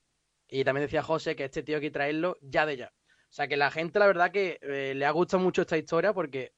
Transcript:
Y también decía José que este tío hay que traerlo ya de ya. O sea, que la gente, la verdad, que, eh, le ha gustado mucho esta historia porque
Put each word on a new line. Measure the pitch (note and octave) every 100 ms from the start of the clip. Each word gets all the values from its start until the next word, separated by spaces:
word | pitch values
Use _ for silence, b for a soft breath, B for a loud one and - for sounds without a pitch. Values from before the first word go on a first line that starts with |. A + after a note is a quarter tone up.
| _ _ _ _ _
Y | C3+
también | C3 C3+ D3
decía | D#3
José | D3 D#3+ E3 D3+
que | C3+
este | D#3+
tío | C3+ D3+
hay |
que | D3
traerlo | C#3+ C#3+ D#3 F3 -
ya | C#3 D#3+ D#3
de | C3
ya. | A2 _ _ _ _
O | -
sea, | C3+
que | C#3+
la | C#3
gente, | D#3 E3 G#3
la | G3+
verdad, | F3 F3
que, | G3 F#3 -
eh, | C#3 C#3 C3+ C3+
le | C#3+
ha |
gustado | D#3 F3 F#3
mucho | F3+ F#3
esta | E3+ D#3+
historia | D3+ E3 F#3+
porque | F#3+ D3+ C3 A#2+